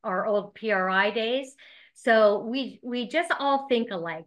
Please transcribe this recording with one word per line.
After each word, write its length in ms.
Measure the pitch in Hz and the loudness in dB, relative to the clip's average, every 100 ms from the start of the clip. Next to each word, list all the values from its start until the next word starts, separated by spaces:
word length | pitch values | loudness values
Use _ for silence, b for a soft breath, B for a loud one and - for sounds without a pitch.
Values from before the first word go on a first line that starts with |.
our 240 | 214 185 220 | -6 -4 0
old 260 | 202 202 | -2 -2
P 160 | - 220 | -8 -2
R 220 | 190 185 | 0 2
I 180 | 190 208 | 2 0
days. 460 | 226 226 262 269 - b b b | 0 -2 -4 -6 -16 b b b
So 460 | _ 254 220 208 208 226 | _ 2 6 6 4 -2
we, 320 | 269 220 - | -6 -6 -10
we 260 | 247 247 233 | -6 -6 -2
just 240 | 320 339 - | -2 0 0
all 300 | 277 277 269 | 2 0 2
think 240 | 233 226 | 0 0
alike. 340 | 185 165 160 | -6 -8 -10